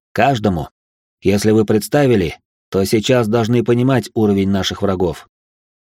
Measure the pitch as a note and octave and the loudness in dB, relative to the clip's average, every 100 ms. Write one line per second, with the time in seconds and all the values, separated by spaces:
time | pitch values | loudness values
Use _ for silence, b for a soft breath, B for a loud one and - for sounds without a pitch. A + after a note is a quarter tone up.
0 | _ - B2+ B2 G#2+ E2+ C#2 _ _ _ | _ -2 0 0 -2 -2 -6 _ _ _
1 | _ _ F#2 G2+ G#2+ G#2+ G#2 G#2+ - D3 | _ _ -2 0 2 2 2 0 0 0
2 | C3+ A2 D#2+ - _ _ _ F#2+ F#2+ A2 | 2 2 -2 -6 _ _ _ -4 0 0
3 | G#2+ B2 G#2+ A#2 A2+ A#2+ G#2+ A#2+ B2+ B2+ | 0 0 0 -2 0 0 2 0 2 0
4 | - A#2 G#2+ G2 G2 G2 F#2 F#2+ G2+ F#2 | -2 -2 0 2 0 -2 -4 -4 -4 -2
5 | F2+ D2 - _ _ _ _ _ _ | -2 -4 -14 _ _ _ _ _ _